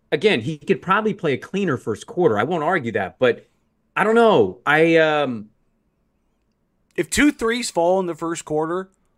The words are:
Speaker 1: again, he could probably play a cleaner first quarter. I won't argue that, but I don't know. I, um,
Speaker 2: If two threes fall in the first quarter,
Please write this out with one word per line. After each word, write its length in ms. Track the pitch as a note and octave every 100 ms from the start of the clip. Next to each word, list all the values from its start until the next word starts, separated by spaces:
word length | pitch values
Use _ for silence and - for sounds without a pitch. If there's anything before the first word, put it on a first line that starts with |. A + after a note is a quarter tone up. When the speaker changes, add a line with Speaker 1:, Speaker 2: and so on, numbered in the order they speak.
| _
Speaker 1:
again, 300 | D#3 G#3 D#3+
he 160 | A2+ D3+
could 240 | - F3
probably 320 | - G3 A3
play 200 | - D#3+
a 40 | B2
cleaner 400 | - F#3+ F#3+ B2+
first 280 | - G#2 -
quarter. 320 | - E3+ G#2
I 60 |
won't 200 | B2+ F3
argue 280 | D3+ F#3 A#2
that, 260 | G#2 F#2 -
but 300 | B2+ A#2 - _ _ _ _ -
I 80 |
don't 120 | G3+ A3+
know. 440 | A3+ F3 G2 - -
I, 320 | D3+ E3 D#3+
um, 500 | D#3 D3+ C#3 A#2 G#2+ _ _ _ _ _ _ _ _ _ _ _ _ _ _ -
Speaker 2:
If 140 | E3
two 220 | - D4
threes 400 | C#4+ A3+ A#3+ A#3
fall 280 | - E3+ F#3+
in 60 | F#3
the 100 | D#3
first 280 | E3 E3
quarter, 460 | - D3+ D#3+ F3 F#3+ _ _